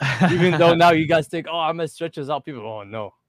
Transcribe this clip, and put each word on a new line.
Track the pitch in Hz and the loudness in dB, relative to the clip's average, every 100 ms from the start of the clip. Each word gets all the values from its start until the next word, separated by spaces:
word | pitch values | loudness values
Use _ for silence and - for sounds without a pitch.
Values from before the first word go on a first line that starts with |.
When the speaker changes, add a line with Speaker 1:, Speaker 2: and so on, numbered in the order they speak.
Speaker 1:
<laughs> | 139 123 180 | -6 2 2
Speaker 2:
Even | 175 180 160 | 4 2 4
though | 170 | 4
now | 170 170 | 6 4
you | 165 156 | 4 2
guys | 165 151 | 0 0
think, | 170 156 | -8 -6
"Oh, | 165 | -4
Ahmed | 160 165 165 | -4 -4 -6
stretches | - 165 156 139 | -8 -10 -10 -8
out | 147 | -8
people." | 143 135 110 | -8 -12 -12
Oh, | 107 | -12
no. | 101 110 101 - | -12 -10 -10 -14